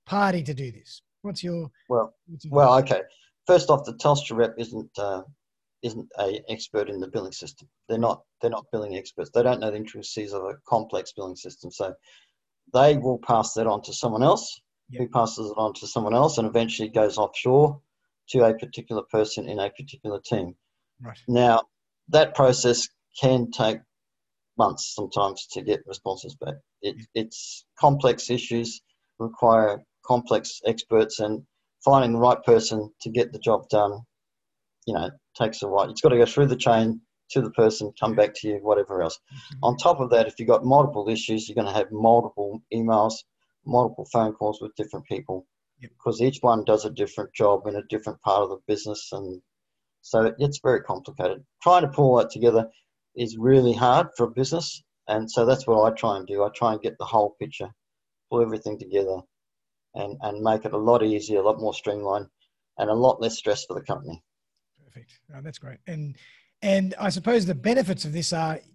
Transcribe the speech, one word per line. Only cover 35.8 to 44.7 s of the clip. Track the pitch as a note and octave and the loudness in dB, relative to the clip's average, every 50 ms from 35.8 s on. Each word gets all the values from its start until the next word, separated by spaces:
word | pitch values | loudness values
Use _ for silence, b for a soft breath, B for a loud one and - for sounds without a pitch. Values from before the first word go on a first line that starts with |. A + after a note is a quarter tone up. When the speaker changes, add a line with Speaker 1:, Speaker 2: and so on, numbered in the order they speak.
| F#2+ F2+ | 0 0
Speaker 2:
It's | - - | -4 2
gotta | - D#3 B2 | 2 4 6
go | A#2+ A#2+ | 6 4
through | A2+ - C#3+ C#3+ | 4 4 2 2
the | C3+ B2 | 2 2
chain | - - B2 A#2 A2+ A2+ A2+ A2+ A2+ - _ _ _ _ _ | 0 2 2 4 4 2 0 -2 -6 -10 _ _ _ _ _
to | - C3+ | -4 -2
the | C3+ C3+ | -2 -2
person, | - - A2+ A2 A2 - G#2+ G#2 - - | 2 2 4 4 2 0 -6 -10 -6 -4
come | A2 A2 A2 | -4 -2 2
Speaker 1:
Yeah. | G#2+ G#2 | 2 2
Speaker 2:
back | G#2 - | 2 2
to | - - G#2+ | -6 -8 -6
you, | G#2 G2+ G2 | -6 -4 0
whatever | G#2+ G#2+ G2+ G2+ - G2 F#2 E2+ | 0 0 2 0 -2 -2 -4 -4
else. | D#2+ - - _ _ C3+ | -4 -4 -8 _ _ -20
Speaker 1:
Absolutely. | C3+ - - C#3+ C3 - A#2 | -20 -20 -18 -14 -2 -2 -2
Speaker 2:
On | A#2 | 0
top | - - E3+ F3 D3 | 2 2 2 2 2
of | C3 A#2+ | 2 2
that, | A#2+ A#2 A2+ | 4 4 4
if | A2 - - | 2 -2 -6
you've | A#2 A2+ | 2 4
got | A#2 - - | 4 4 4
multiple | B2+ C3+ C#3+ C#3+ C3 - G#2 G2+ G#2 | 4 4 6 4 4 0 -4 -2 -2
issues, | A2+ A2 - - A2 A2 A2 - | -4 -4 -2 -4 -4 -4 -6 -6
you're | G#2 | -4
gonna | A#2+ A2 G2+ G2 | -4 -4 -2 0
have | G#2+ G2 - | -2 -2 -2
multiple | A2 G#2+ A2 A2+ A#2 A#2+ A#2 A2 - - G2+ G2+ G2+ A2+ - _ G#2+ | -4 0 4 4 6 4 4 0 -6 -8 -8 -8 -8 -12 -12 _ -6
emails, | A2+ A2+ A2+ A2+ G#2+ G#2+ A2+ A2+ - - _ _ _ _ _ _ _ _ | -4 0 0 2 2 2 0 -2 -6 -14 _ _ _ _ _ _ _ _
multiple | - A#2+ B2 B2 A2+ - - G#2 - - | 0 0 2 2 0 -2 -8 -14 -4 -2
phone | A#2 A2 A2 G#2+ | 0 0 0 -4
calls | - G#2+ G#2+ G#2 - | -4 -6 -6 -6 -6
with | G#2+ G#2+ | -10 -14